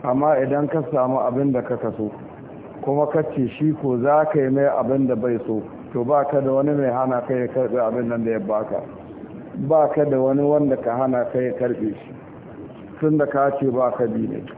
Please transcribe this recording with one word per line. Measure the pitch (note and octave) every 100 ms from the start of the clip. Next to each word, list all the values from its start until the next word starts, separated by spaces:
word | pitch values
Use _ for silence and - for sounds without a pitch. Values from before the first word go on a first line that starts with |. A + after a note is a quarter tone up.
Amma | C3+ B2+ D3 C#3+
idan | C3 C#3+ D3
ka | D#3+ -
samu | C#3+ B2+ C3
abin | A2+ B2 C#3
da | B2+
ka | B2 A#2+
kaso, | A2+ G2+ G#2+ - - - - - - -
kuma | - C#3+ D3
ka | D#3 D#3
ce | - A#2+
shi | - D#3 D3+
ko | C#3 B2
za | C3 D3+ D3+
ka | D3+
yi | C3
mai | C#3 C#3
abin | - A#2+ C3+ C3+
da | A#2
bai | B2 A#2 -
so, | A2 - - -
to | C3
ba | A#2+ D3 C#3
ka | C#3+
da | C3+
wani | C3 C#3+ D3
mai | C3+
hana | A#2+ C3 B2 A#2+
ka |
ya | B2+ B2
karɓi | C3 B2 A#2+
abin | A2+ A#2+ A#2
nan | A#2+ A2+
da |
ya | A2
baka. | G2 G#2+ G#2+ G2 - - - - - - - - C3+
Ba | D#3+ D3 -
ka |
da | D3 C3+
wani | C3 C3+
wanda | C#3+ D3+ D3 C3
ka | B2 A#2+
hana | C3 B2+ A#2+
ka | B2+
ya | B2
karɓe | - B2 A#2+ G#2+ G2
shi, | - - - - - - - - - -
tun | D#3 D3+
da | C#3+
ka | C#3+ C#3 C#3
ce | C3+
ba | B2 B2+ A#2+
ka | A#2+
bi | A2 A2
ne. | G#2+ -